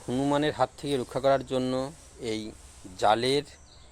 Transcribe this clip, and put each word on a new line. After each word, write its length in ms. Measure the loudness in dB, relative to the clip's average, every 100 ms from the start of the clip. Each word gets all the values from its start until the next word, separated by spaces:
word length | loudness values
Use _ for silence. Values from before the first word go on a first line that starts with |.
হনুমানের 500 | -4 -2 2 2 2 0
হাত 100 | -2 -2
থেকে 140 | -4 -2
রক্ষা 180 | -2 0 2
করার 180 | 2 0
জন্য 220 | -2 -2 -2 -6 -10 -20 -10 -6
এই 100 | -6 -8 -14 -20 -20 -18 0
জালের 440 | 4 4 2 0 -2 -12 -20 -20 -20